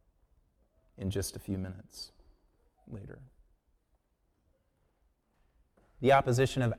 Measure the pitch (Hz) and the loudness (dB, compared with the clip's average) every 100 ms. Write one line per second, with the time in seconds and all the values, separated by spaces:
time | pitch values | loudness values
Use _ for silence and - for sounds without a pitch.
0 | _ _ _ _ _ _ _ _ _ - | _ _ _ _ _ _ _ _ _ -8
1 | 98 98 92 - - 95 92 92 - - | -4 -4 -4 -8 -6 -6 -6 -10 -18 -18
2 | - - - _ _ _ _ _ - 101 | -18 -20 -20 _ _ _ _ _ -16 -14
3 | 101 - 131 - _ _ _ _ _ _ | -14 -16 -20 -20 _ _ _ _ _ _
4 | _ _ _ _ _ _ _ _ _ _ | _ _ _ _ _ _ _ _ _ _
5 | _ _ _ _ _ _ _ _ _ - | _ _ _ _ _ _ _ _ _ 0
6 | 127 135 135 123 131 135 120 | 6 6 6 2 2 2 0